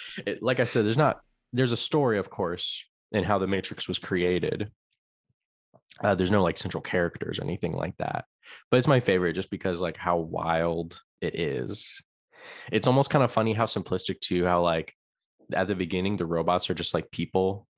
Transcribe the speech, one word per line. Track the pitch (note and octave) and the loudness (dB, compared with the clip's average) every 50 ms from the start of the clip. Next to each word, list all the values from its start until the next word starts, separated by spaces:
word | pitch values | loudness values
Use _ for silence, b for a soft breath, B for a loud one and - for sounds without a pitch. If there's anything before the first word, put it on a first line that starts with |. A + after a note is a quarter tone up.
| B B B B - | B B B B -6
It, | G#2 - - | -6 -6 -2
like | - B2 B2+ B2+ | -2 0 2 2
I | A#2+ | 2
said, | - - A#2+ G#2 | 2 2 2 2
there's | G#2 A2+ | 4 4
not, | C#3+ D3+ C3 - - _ _ _ _ _ _ | 4 4 2 2 -2 _ _ _ _ _ _
there's | - B2 C3+ A#2+ | 0 0 2 2
a | A#2+ | 0
story, | - - - - D3+ C#3+ A#2+ A2 G2 | 0 -2 0 0 2 2 2 2 0
of | F2+ - | -2 -4
course, | - - F#2+ E2+ F2 F2 - - - - - _ _ _ _ _ | -4 -4 -4 -2 -4 -4 -6 -6 -8 -8 -12 _ _ _ _ _
in | G#2+ G#2 F2 | -2 0 2
how | G2 G#2 F#2+ | 2 2 2
the | F#2 | 2
Matrix | F#2 G2 F#2+ - - G2 - - | 0 0 -2 -2 -4 -6 -6 -6
was | - F2+ | -6 -6
created. | - - - G2 F2+ F2+ F2+ F2+ F2 E2+ - - - G#2+ G#2+ - _ _ _ _ _ _ _ _ _ _ _ _ _ _ _ _ _ _ _ _ _ _ - - - | -6 -4 -2 0 2 2 2 2 2 0 -2 -2 -2 -6 -8 -10 _ _ _ _ _ _ _ _ _ _ _ _ _ _ _ _ _ _ _ _ _ _ -20 -8 -2
Uh, | - G#2 G2 | 2 2 2
there's | F2 F#2 F#2 | 4 4 4
no, | G#2+ G2+ F#2 | 4 4 4
like, | E2+ D#2+ - | 2 0 -2
central | - F#2 - D#2 | -4 -4 -4 -6
characters | - - - F2+ E2+ E2+ - - - - - - | -4 -2 0 0 0 0 -2 -6 -8 -6 -6 -4
or | F2+ | -4
anything | F2+ F2 - F2 E2 | -4 -4 -4 -4 -4
like | E2+ G1+ - - - | -4 -4 -6 -6 -6
that, | - - - - G1+ - _ _ B B B B B B - | -6 -6 -6 -4 -6 -8 _ _ B B B B B B 2
but | A#2+ | 2
it's | B2+ B2+ | 4 6
my | D#3 C#3 B2+ | 6 6 6
favorite | - - F#2+ F#2 F2+ E2+ D#2+ | 6 4 4 4 4 2 0
just | F2+ F#2+ - | -2 -4 -6
because, | G2+ F2+ - F#2+ F2 E2+ | -6 -4 -2 -2 -2 -2
like, | F#2 E2 D2+ | -2 -4 -4
how | - - F2+ F2 | -4 -2 0 0
wild | E2+ E2 E2 E2+ E2+ - E2 E2 E2 E2+ E2+ E2 E2+ E2+ E2+ - - - _ _ _ | 0 -2 -4 -6 -4 -2 0 0 2 2 0 0 -2 -4 -8 -10 -18 -20 _ _ _
it | - D#2+ - | -6 -4 -4
is. | - E2+ D2 C2+ B1 B1 - G#2 - - - - - - _ _ _ _ B B B B B B B B B | -2 -2 -2 -2 -4 -4 -6 -6 -8 -8 -8 -10 -14 -18 _ _ _ _ B B B B B B B B B
It's | - A2 - | -2 2 4
almost | B2+ B2+ C3+ C#3 - | 4 4 4 4 4
kind | - D3 B2+ | 4 4 4
of | A2+ | 4
funny | - A2+ A2 A2+ G#2+ | 2 2 2 2 2
how | A2+ A2+ | 0 0
simplistic | - - G#2 F2 - F#2 F#2 - - F#2 - | 0 0 -2 -2 -2 -4 -4 -4 -4 -6 -6
too, | - - F2+ F2 F2 | -4 -2 0 2 2
how, | F2+ F2 F2 | 2 4 4
like, | F2 E2+ E2 E2 D#2+ - - _ _ _ _ _ _ _ _ _ _ - - | 2 2 0 0 -4 -6 -12 _ _ _ _ _ _ _ _ _ _ -6 -4
at | - F#2+ | -2 -2
the | F#2+ G2+ | 0 -2
beginning, | F#2 F#2 D#2+ F#2+ F#2 F#2 G2 G#2 | -2 -2 -2 -2 -2 0 0 -2
the | F2+ F2 | -2 -2
robots | E2 E2+ E2 E2 F2+ F2+ F2+ - - | -2 -2 0 0 2 0 0 0 -2
are | F2 | -4
just, | D#2 E2+ - - | -2 -2 -2 -2
like, | E2 - - | -2 -4 -4
people. | - - E2+ - - F#2+ F#2+ F#2+ G2+ G2+ - _ _ | -6 -6 -4 -2 0 2 2 2 0 -4 -10 _ _